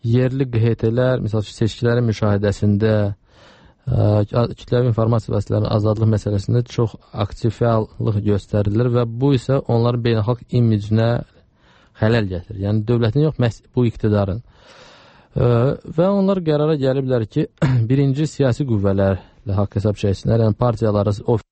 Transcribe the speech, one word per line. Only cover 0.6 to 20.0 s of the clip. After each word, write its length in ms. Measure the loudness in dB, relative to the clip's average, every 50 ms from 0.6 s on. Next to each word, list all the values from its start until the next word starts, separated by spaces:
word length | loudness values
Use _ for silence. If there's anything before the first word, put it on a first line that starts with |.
| 2
H 80 | 0 0 0
T-lər, 400 | 0 0 0 0 0 0 0 -2
misal 240 | -2 -2 -2 -4 -4
üçün, 140 | -4 -2 -2
seçkilərin 440 | -2 -2 0 0 0 0 2 2 0 0
müşahidəsində, 800 | -2 0 0 0 0 2 0 -2 -2 0 0 0 2 2 2 2 2 2 0 -2 -4 _ _ _ _ -20 -20 -20 -20 -20 -20 -20 _ _ _ -4
ə, 160 | 0 2 2 2 2 2 0 0
kütləvi 640 | 0 -2 -2 -2 -4 -14 -6 -2 0 0 2 2
informasiya 420 | 0 0 2 2 0 0 -2 -2 -4
vasitələrinin 380 | -4 -2 -2 -2 -2 0 0
azadlıq 380 | 0 0 2 0 0 2 2 2
məsələsində 480 | 2 0 0 -2 -2 -2 -2 0 -2 -2 -2 -2
çox 300 | -2 -2 -2 -2 -4 -12 _ _ -6 -6 -6
aktiv 300 | -6 -6 -4 -4 -4 -2
fəallıq 640 | 0 0 2 2 0 -2 -4 -8 -4 -4 -2 -2 0 0
göstərilir 680 | 0 0 -2 -2 -2 -2 0 0 0 0 0 0 2
və 140 | 0 0 -2 -2
bu 240 | -2 -2 0 2 2 0
isə 180 | 0 0 -2 -2 0
onların 400 | 0 0 2 2 0 0 0 0
beynəlxalq 400 | 0 0 0 0 -2 -2 -4 -6 _ 0 2
imicinə 480 | 2 4 2 0 0 0 0 2 2 2 0 -2 -6 -10 _ _ _ _ _ _ _ _ _ _ _ _ _
xələl 320 | -2 0 2 2 0 0 -2 -6
gətirir. 260 | -8 -10 -12 -10 -6 -4
Yəni, 180 | -2 -2 -2 0
dövlətin 400 | 0 0 2 0 0 2 2 0
yox, 160 | 0 0 0
məhz 220 | -2 -2 -2 -6 -20 -6 _
bu 120 | 0 0 0
iqtidarın. 560 | 0 -2 0 0 2 2 0 -2 -4 -8 -10 -16 _ _ -20 -20 -20 -20 -20 -20 -20 -20 -20 -20 -20 -20 _ _ _ 0
Ə, 100 | 2 2 2 2 2 0 -2 -4 -10 -6 -2
və 100 | 0 0 2
onlar 300 | 2 2 2 2 0 0 0
qərara 320 | 0 0 0 2 0 0
gəliblər 480 | 0 0 0 0 0 0 0 0 -2 -2 -2
ki, 160 | -2 -4 -4 -4 _ _ 0
<clears throat> 220 | 0 2 0 2 2
birinci 380 | 2 2 2 2 0 0 -2 -4
siyasi 400 | 0 0 0 0 2 -2 -2 -2
qüvvələrlə 880 | 0 0 2 2 2 2 2 2 2 -2 -6 -18 _ _ _ -4 -2
haqq 240 | -2 -2 -2 -4 -2
hesab 160 | -2 -2 -2
çəksinlər, 460 | 0